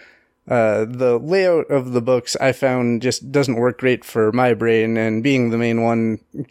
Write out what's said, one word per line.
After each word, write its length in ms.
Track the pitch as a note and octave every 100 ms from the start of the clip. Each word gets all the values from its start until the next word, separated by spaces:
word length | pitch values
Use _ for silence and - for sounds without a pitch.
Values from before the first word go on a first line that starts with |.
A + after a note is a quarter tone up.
| - _ _ _ -
uh, 360 | B2 A2 G#2+ A2
the 320 | B2 B2+ A#2+
layout 520 | D3 F#3+ F#3 E3 -
of 220 | C#3+ B2+
the 100 | B2
books 340 | A#2 B2+ - -
I 140 | C3+
found 500 | A#2+ C3+ B2+ A#2+ A#2
just 300 | B2 - C3+
doesn't 240 | C#3+ C3 A#2
work 240 | B2 -
great 240 | B2+ A#2
for 280 | - A#2 G#2+
my 220 | A#2+ B2
brain, 440 | G#2+ A#2 A2+ A2+ A2+
and 260 | A2 A2
being 260 | C3+ C3+ A#2
the 80 | A#2
main 260 | A#2 A2+
one 360 | A#2 A#2 A2+ G#2+ - - A#2+